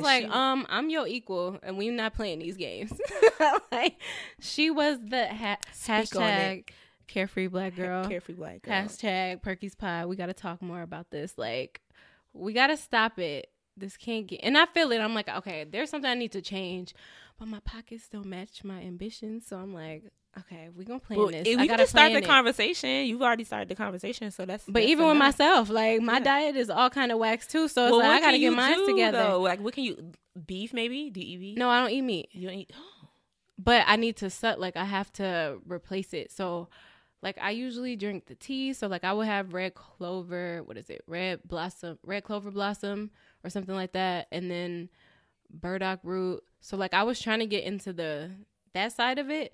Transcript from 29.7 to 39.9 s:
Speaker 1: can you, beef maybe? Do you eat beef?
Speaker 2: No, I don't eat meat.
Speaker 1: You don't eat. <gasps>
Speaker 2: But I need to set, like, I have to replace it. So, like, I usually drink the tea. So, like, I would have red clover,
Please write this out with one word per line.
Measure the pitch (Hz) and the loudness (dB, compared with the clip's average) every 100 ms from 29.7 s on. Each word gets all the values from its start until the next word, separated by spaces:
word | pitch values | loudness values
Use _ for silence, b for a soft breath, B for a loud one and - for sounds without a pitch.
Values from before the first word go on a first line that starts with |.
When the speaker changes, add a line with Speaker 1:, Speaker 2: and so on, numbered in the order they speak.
Speaker 1:
can | 269 | -4
you, | 247 - 165 156 _ 185 156 | -6 -6 -12 -20 _ -16 -10
beef | 190 220 | -8 -6
maybe? | 247 233 262 294 | -4 -4 -4 -8
Do | 185 | -10
you | 170 180 | -12 -12
eat | |
beef? | 196 220 | -8 -2
Speaker 2:
No, | 247 | 2
I | 240 | 4
don't | 247 | 4
eat | 262 | 0
meat. | 254 185 - | 0 -2 -6
Speaker 1:
You | 180 185 | -12 -10
don't | 190 | -10
eat. | - B | -14 B
<gasps> | 359 B B B _ _ _ - | -20 B B B _ _ _ -2
Speaker 2:
But | 190 240 - | 6 6 8
I | 214 | 6
need | 233 220 | 4 -2
to | 190 | -6
set, | - 226 - | -2 -2 -2
like, | 180 165 | -4 -4
I | |
have | 196 196 202 | -4 -4 -4
to | - 190 175 156 120 - | -4 -2 -2 -2 -6 -10
replace | 175 - 190 185 | -12 -6 -8 -6
it. | 165 - | -8 -10
So, | - 185 170 170 b b b b _ | -6 -4 -4 -8 b b b b _
like, | 190 190 | -10 -6
I | 196 | -4
usually | 226 254 233 254 | -4 -6 -6 -6
drink | 226 202 196 - | -6 -6 -6 -12
the | |
tea. | - - 269 269 | -16 -8 -4 -4
So, | 269 208 | -4 -4
like, | 180 | -4
I | 180 | -2
would | 208 220 | -2 0
have | 202 190 | -2 -4
red | 180 185 | -6 -6
clover, | - - | -8 -20